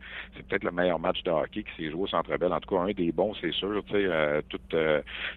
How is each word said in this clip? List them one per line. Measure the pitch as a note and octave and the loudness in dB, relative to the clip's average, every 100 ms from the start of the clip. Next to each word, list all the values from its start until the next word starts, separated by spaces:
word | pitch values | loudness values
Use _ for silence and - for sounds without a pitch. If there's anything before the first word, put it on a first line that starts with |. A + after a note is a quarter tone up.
| - - - - | -4 -14 -14 -14
c'est | - | -4
peut-être | G2+ | -2
le | - | 0
meilleur | F2 F2+ E2 | 2 2 2
match | F2+ F2+ | 0 0
de | F#2 | 2
hockey | D#2+ D2 G#2 | 2 0 -4
qui | G#2+ - | -8 -6
s'est | D#2+ | -4
joué | D#2+ | -2
au | F#2+ | 0
Centre | F#2 D#2+ C#2+ | 0 0 2
Bell, | F2 | 2
en | D#2+ | 0
tout | - F#2+ | 0 0
cas | |
un | F2+ | 0
des | G2 E2+ | 0 0
bons, | D#2+ G2+ G2+ | 2 0 0
c'est | E2 | -4
sûr, | F2+ F#2+ G#2 - | -2 -2 -2 0
tu | |
sais, | G#2 G2 | 0 2
euh, | D#2+ D2+ D2+ D2 | 4 2 2 -2
toute, | F#2+ - | -8 -2
euh, | E2 D#2 D2+ - - - | 2 4 2 0 -8 -8